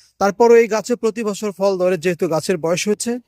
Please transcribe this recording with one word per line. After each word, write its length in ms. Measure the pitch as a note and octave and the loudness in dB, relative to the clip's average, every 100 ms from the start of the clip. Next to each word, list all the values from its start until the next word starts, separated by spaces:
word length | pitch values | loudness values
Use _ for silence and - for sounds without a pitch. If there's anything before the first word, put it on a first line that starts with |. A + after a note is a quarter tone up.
| _ _ | _ _
তারপরও 340 | G3 G3+ A#3 A#3 | -2 2 6 6
এই 120 | A#3 | 6
গাছে 260 | G#3+ - A#3+ | 0 -4 -4
প্রতি 260 | A3+ G#3 | -4 -4
বছর 260 | G#3+ G3 G#3+ | -6 -6 -8
ফল 200 | F#3 G3 F#3+ | -2 -2 0
ধরে, 180 | F3+ F#3 | 0 0
যেহেতু 280 | E3 E3+ F3+ | -2 -2 -2
গাছের 300 | D#3 - F3+ | -2 -2 -4
বয়স 260 | D#3 E3+ G#3 | -2 -2 -2
হয়েছে। 260 | G#3 - A#3+ | -4 -4 -8